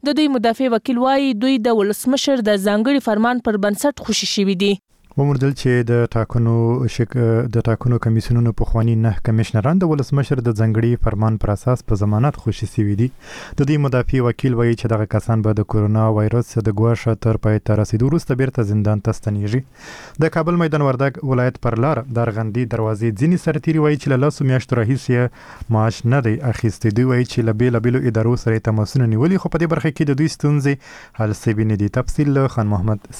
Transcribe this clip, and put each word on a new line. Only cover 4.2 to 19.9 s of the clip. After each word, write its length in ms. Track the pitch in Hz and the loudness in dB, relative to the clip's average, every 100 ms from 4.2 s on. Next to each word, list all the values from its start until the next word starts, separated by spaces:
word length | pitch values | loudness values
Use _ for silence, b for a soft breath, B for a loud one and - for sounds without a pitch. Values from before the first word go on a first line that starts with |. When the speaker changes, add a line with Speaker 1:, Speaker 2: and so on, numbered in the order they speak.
| 190 - | -2 -2
Speaker 1:
شوي 260 | 196 190 | 0 2
دي. 140 | 202 196 _ _ _ - | 0 0 _ _ _ -2
Speaker 2:
وموندل 320 | 143 139 135 139 | 0 2 0 0
چې 260 | 131 123 117 | 0 2 2
د 160 | 120 117 | 2 2
ټاکنو 400 | 117 110 123 117 117 117 120 120 | 0 -2 0 2 2 2 0 -2
شک-، 220 | - 117 127 117 113 123 | -2 -2 0 2 2 0
د 100 | 113 113 | -2 0
ټاکنو 280 | 113 123 120 | 0 0 0
کمیسیونونو 460 | 120 113 - 120 117 107 | 2 0 2 2 2 0
پخواني 320 | - 113 113 113 | 0 2 2 2
نهه 180 | 113 104 - | 2 0 0
کمیشنران 520 | 110 110 113 107 175 | 0 0 0 2 2
د 80 | 180 | 2
ولسمشر 480 | 151 135 139 131 135 | 0 0 0 0 0
د 140 | 117 107 | 0 0
ځانګړي 440 | 113 110 117 120 - | 2 2 2 2 0
فرمان 320 | 101 110 110 | 0 0 0
پر 80 | - | -2
اساس 280 | 101 - 123 - | -2 0 -2 -2
په 100 | 104 | -2
ضمانت 360 | 104 107 139 - | 0 2 0 -2
خوشي 260 | - 104 110 | -4 -4 -6
شوي 200 | - 104 101 | -2 -2 0
دي. 80 | 123 - B B B - | -2 -2 B B B -2
د 100 | 139 | 0
دوی 80 | 151 | 2
مدافع 360 | 139 127 120 131 120 | 2 0 0 0 0
وکیل 280 | 113 135 117 | 0 -2 2
وایي 140 | 117 | 2
چې 180 | 117 120 | 0 -2
دغه 160 | 110 104 | -2 0
کسان 280 | 107 - 113 107 | -2 0 0 2
به 100 | 107 | 0
د 80 | 107 | 0
کرونا 300 | 110 104 107 110 107 | 0 2 2 2 2
وایرس 340 | 107 117 117 - 107 | 2 0 -2 -2 -2
د 0 | 101 | 0
ګواښه 420 | 113 117 - 110 117 | 2 2 0 0 0
تر 140 | 110 110 | 0 0
پای 120 | 107 - | 0 0
ته 80 | 107 | 0
رسیدو 300 | 107 110 131 | 0 0 0
وروسته 280 | 165 - 127 | 0 -2 -2
بیرته 240 | 131 - 104 | -2 -2 0
زندان 320 | 107 104 107 113 | 0 0 0 -2
ته 80 | 107 | -4
ستنیږي. 440 | - 104 104 117 131 B B | -2 -2 -2 -4 -6 B B